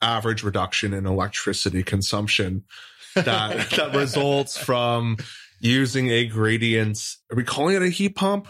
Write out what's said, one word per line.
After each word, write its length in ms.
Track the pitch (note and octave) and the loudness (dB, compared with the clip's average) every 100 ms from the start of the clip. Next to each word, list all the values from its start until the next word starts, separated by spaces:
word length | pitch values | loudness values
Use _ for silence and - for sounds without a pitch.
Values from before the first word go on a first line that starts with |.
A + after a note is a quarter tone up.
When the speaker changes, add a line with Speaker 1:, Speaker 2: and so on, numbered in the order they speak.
Speaker 1:
average 420 | A#2 A2+ A2+ A2 | -2 0 -2 -2
reduction 500 | G#2 G2 F#2+ - G#2 | -2 -2 -2 -2 -2
in 120 | G2 G2 | -2 -2
electricity 800 | F#2+ F#2+ - - G2 G2 F#2 | 0 -2 -4 -4 -2 -2 -2
consumption 840 | F#2 G2+ F#2+ G#2 G#2 - F#2+ F#2+ - - - - - - | 0 0 0 -2 0 0 0 -4 -8 -18 -20 -20 -6 -2
that, 540 | D#3+ A2 G#2+ A2+ A2+ | 0 0 0 -4 -2
Speaker 2:
<laughs> 60 | - | -2
Speaker 1:
that 180 | D3 C3+ | 0 0
results 600 | C#3 A#2+ C#3+ C#3 C3+ - | 0 0 2 2 0 -4
from 580 | - B2 A#2+ A#2+ A#2 A2 - - - _ | -2 0 2 2 0 -2 -6 -16 -20 _
using 480 | A#2 C3 C3+ C3 B2+ | 2 2 2 0 2
a 160 | A#2 A#2+ | 2 2
Gradient, 760 | A2 A2 A2+ A#2 A2+ G#2+ G#2+ - - - | 2 2 2 2 2 2 -2 -6 -12 -6
are 60 | A2+ | -2
we 80 | A2+ | -2
calling 320 | - D#3 G3 | 0 2 4
it 40 | |
a 60 | F#3 | 2
heat 280 | E3+ G3 F#3+ | 2 0 2
pump? 340 | G3 G3+ G3+ | 0 0 -4